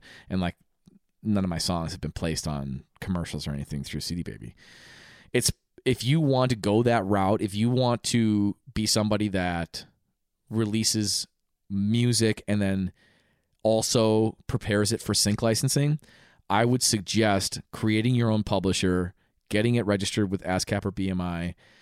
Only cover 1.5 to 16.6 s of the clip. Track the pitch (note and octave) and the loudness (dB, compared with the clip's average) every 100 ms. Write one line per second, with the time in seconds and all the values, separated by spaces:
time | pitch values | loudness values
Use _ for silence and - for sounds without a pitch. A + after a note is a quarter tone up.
1.5 | E2+ - F2 E2 F2 D#2 - F2 D#2 D#2+ | -2 -2 -2 -4 -8 -10 -6 -4 -4 -4
2.5 | D2 C#2 C2+ - _ - F2+ D#2+ D2 D2+ | -6 -6 -10 -14 _ -6 -4 -4 -8 -8
3.5 | C#2+ - D2 C2+ D2 - F2 - G#1 A1+ | -8 -8 -8 -8 -8 -8 -8 -8 -12 -16
4.5 | - - - - - - - - B2 - | -18 -20 -20 -20 -20 -20 -20 -4 0 0
5.5 | - _ - - B2 A#2 D#3+ D3 C3 B2+ | -4 _ -4 -2 0 2 2 2 2 2
6.5 | A#2 G2+ G#2+ A#2+ A#2 F#2+ G2+ F#2+ G#2+ G#2 | 0 2 4 4 2 2 2 2 2 0
7.5 | G#2 A2+ B2 B2 A#2+ - A#2+ A2 G#2 G2+ | 0 0 2 0 0 0 2 2 2 2
8.5 | - - - G#2+ A2 G#2 G#2 G#2+ F#2+ F2+ | -2 -10 -4 0 0 2 0 0 -2 -2
9.5 | F2 E2+ - - _ _ _ _ _ _ | -4 -6 -10 -18 _ _ _ _ _ _
10.5 | A2 G#2+ A2 A2 A2 G#2 - - _ _ | -4 0 0 0 0 -2 -4 -6 _ _
11.5 | _ _ G2 G2+ A#2 A#2+ A2+ A2+ G#2+ - | _ _ -2 0 2 2 2 2 0 -2
12.5 | G#2 G2 F#2+ F#2 - _ _ _ _ _ | -2 0 0 -4 -8 _ _ _ _ _
13.5 | _ A2 A2 - B2 A2 A2 A2 - - | _ 0 2 2 2 4 4 2 -2 -6
14.5 | A#2 - G#2 G#2 A#2 - G#2+ G2+ G#2 A2+ | -6 0 0 2 -2 -2 0 0 0 0
15.5 | A2+ C3+ C#3+ D3 D3+ - _ _ _ _ | 0 0 0 0 -2 -6 _ _ _ _
16.5 | G2+ | 2